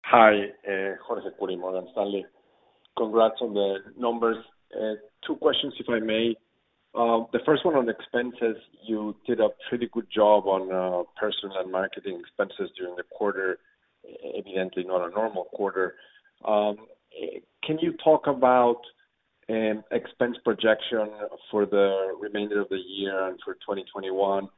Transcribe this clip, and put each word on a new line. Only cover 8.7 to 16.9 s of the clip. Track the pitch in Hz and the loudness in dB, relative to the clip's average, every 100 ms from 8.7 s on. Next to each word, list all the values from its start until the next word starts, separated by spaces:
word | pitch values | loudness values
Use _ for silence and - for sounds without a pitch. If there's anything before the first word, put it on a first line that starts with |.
| _ | _
you | 110 110 107 104 - | -6 -4 -4 -8 -4
did | 113 | 2
a | 107 - - | 2 0 -6
pretty | 120 117 | -4 -4
good | 117 - | -6 -4
job | 107 104 104 98 | 4 6 6 4
on, | 95 92 | 0 0
uh, | 92 92 90 87 - | -2 0 -2 -4 -4
personal | 107 98 101 95 | -4 -4 -6 -6
and | 92 | -4
marketing | 92 95 - 101 87 | -4 -4 -6 -10 -10
expenses | 87 - 98 - 92 - | -12 -6 -6 -4 -8 -8
during | 90 90 | -10 -10
the | |
quarter, | - - 104 95 95 90 _ _ _ _ - - - 101 | -14 -4 -2 0 -4 -4 _ _ _ _ -20 -14 -10 -10
evidently | 101 95 95 92 | -6 -6 -4 -6
not | 90 92 87 | -2 -2 -2
a | |
normal | 98 113 98 | -2 -2 -4
quarter. | - - 98 95 90 - - _ _ _ | -8 -4 -4 0 -2 -4 -20 _ _ _
Um, | - 104 104 104 - | 0 2 2 -4 -14